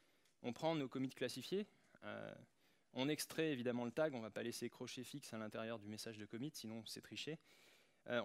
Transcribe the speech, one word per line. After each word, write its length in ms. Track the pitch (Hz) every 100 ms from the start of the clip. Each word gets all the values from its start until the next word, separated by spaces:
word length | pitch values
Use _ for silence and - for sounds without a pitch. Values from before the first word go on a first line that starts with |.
| _ _ _ _
On 100 | 123
prend 220 | 117 160
nos 140 | 160 131
commits 200 | 135 131
classifiés, 580 | - 123 127 - 190 208 - _ -
euh, 320 | 104 107 107 - - _ _ _ _
on 160 | 123 139
extrait 420 | 151 - - 160
évidemment 360 | 131 120 120 120
le 40 |
tag, 220 | 156 156
on 60 | 127
ne 40 |
va 80 | 110
pas 120 | 110
laisser 260 | 117 - 117
crocher 360 | - 123 -
fixe 280 | 120 147 -
à 60 | 110
l'intérieur 400 | 107 113 113 117
du 100 | 104
message 300 | 107 117 107
de 80 | 104
commit, 240 | 113 151
sinon 320 | - 110 113
c'est 160 | 104 -
tricher. 380 | - 107 139 160 - - - - _ _ -
Euh, 120 | 120